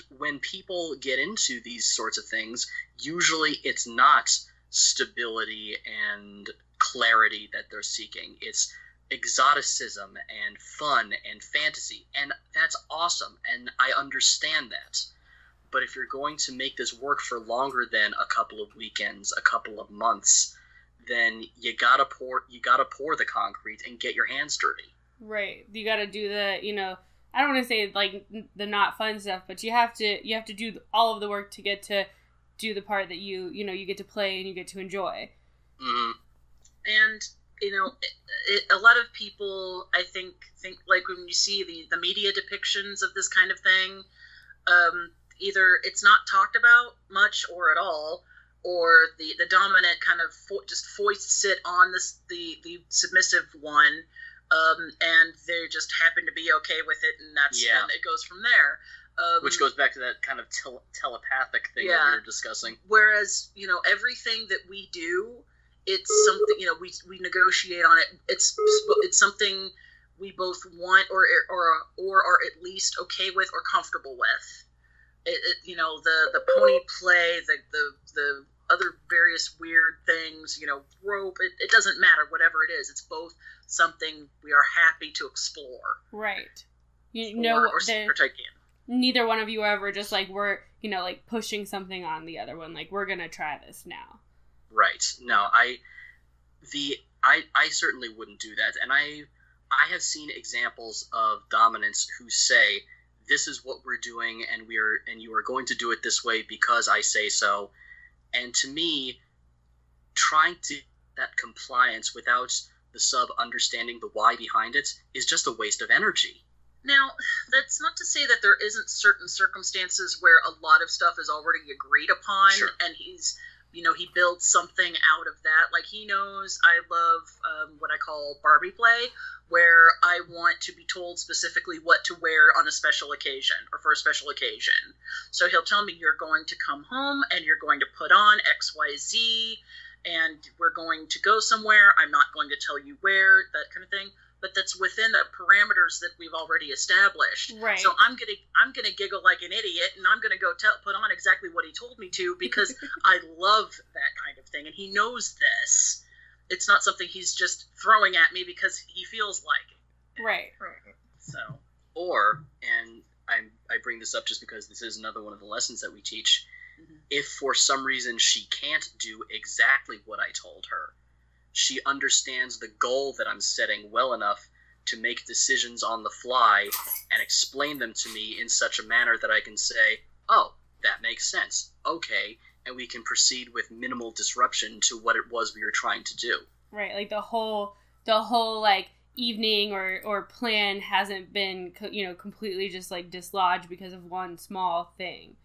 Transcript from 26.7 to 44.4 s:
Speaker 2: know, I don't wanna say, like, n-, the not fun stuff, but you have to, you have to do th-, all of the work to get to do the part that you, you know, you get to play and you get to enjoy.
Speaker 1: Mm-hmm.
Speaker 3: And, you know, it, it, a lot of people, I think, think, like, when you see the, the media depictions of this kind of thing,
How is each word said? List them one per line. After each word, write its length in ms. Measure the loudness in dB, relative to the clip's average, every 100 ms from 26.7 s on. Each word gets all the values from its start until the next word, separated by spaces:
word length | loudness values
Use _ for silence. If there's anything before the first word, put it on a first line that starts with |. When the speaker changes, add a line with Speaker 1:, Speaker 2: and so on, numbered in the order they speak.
Speaker 2:
know, 220 | -6 -6 -8 _ _ _
I 60 | -2
don't 100 | 2
wanna 140 | 0
say, 260 | 0 -2 0
like, 320 | 0 -2 -2 -12
n-, 140 | -16 -16 -10
the 100 | -4
not 300 | 2 2 2
fun 200 | -4 -4
stuff, 220 | -6 -8 -8
but 160 | -10
you 80 | 0
have 240 | 2 2
to, 320 | 0 -2 -2 -2
you 80 |
have 120 | -6 -6
to 80 |
do 180 | -10 -10
th-, 100 | -10 -2
all 220 | 4 4
of 60 | 2
the 80 | -4
work 220 | -6 -8
to 100 | -8
get 200 | -4 -4
to 200 | -2 -4 -4 _ _ _ _ -10
do 160 | -8
the 80 | -6
part 260 | -4 -4 -4
that 100 | -8
you, 300 | -10 -10 -10
you 160 | -8
know, 80 | -8
you 140 | -8 -8
get 120 | -10
to 60 |
play 340 | -10 -4 -4 -4
and 100 | -8
you 60 |
get 140 | -10 -12
to 120 | -12
enjoy. 500 | -10 -6 -6 -6 -12 _ _ _ _ _
Speaker 1:
Mm-hmm. 300 | -4 -2 -2 -6 _ _ _ _ _ _ 0
Speaker 3:
And, 340 | 2 2 0 -12 -18 _ -8
you 120 | -4
know, 140 | -2 -2 -4
it, 100 | -14 -14 -12 -8 -2
it, 240 | -2 2
a 60 | 6
lot 180 | 8 8
of 160 | 4
people, 720 | -8 -14 -8 -8 -6 -8 -10 -2
I 80 | -2
think, 320 | -2 -8 -12 -16 -20 _
think, 200 | -18 -18 0
like, 180 | 0 0
when 180 | -10 -4
you 60 |
see 280 | -2 0 -2
the, 220 | -6 -10 -6
the 60 | -4
media 300 | -2 0 0
depictions 680 | -2 -4 -6 -2 -2 -4 -4
of 100 | -4
this 140 | -4 0
kind 220 | 2 2
of 80 | 2
thing, 420 | 2 2 2 -6 -18 _ -20 -20